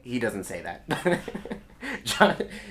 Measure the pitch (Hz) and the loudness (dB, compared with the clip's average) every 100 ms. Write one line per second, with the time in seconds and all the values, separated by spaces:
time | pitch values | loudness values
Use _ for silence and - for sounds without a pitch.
0 | 127 123 113 101 90 90 85 87 - - | -4 0 0 0 -4 -6 -8 -8 -4 0
1 | 185 175 - - - - - - 269 254 | 2 2 0 -8 -8 -10 -12 -12 -8 -6
2 | - - - - - - - | 0 6 6 6 -4 -8 -14